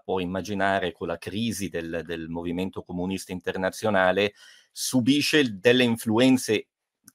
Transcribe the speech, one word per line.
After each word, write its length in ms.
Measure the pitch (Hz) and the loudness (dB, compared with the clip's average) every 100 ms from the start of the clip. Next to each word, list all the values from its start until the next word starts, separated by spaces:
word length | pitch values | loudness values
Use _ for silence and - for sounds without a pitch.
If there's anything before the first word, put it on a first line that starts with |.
puoi 180 | - 95 | -4 -4
immaginare, 680 | 90 92 90 101 98 98 90 | -2 -4 -4 -2 0 0 -2
con 160 | - 85 | -6 -8
la 100 | 85 | -8
crisi 520 | 92 98 117 90 90 | -8 -6 -4 -4 -6
del, 340 | 85 82 85 80 | -6 -6 -8 -8
del 220 | 82 80 | -8 -8
movimento 540 | 85 87 87 95 90 | -8 -6 -4 -6 -8
comunista 480 | - 90 92 95 - | -10 -6 -4 -6 -8
internazionale, 1000 | 92 - 92 92 - 107 98 92 92 101 - - - _ | -10 -6 -4 -4 -2 0 2 2 2 0 -2 -20 -20 _
subisce 880 | - - 131 120 147 139 156 127 95 | -10 -2 0 2 2 4 2 2 2
delle 260 | 120 123 | 4 6
influenze 840 | 123 113 117 110 131 127 - 104 - _ _ _ _ | 4 0 0 4 6 4 2 -2 -2 _ _ _ _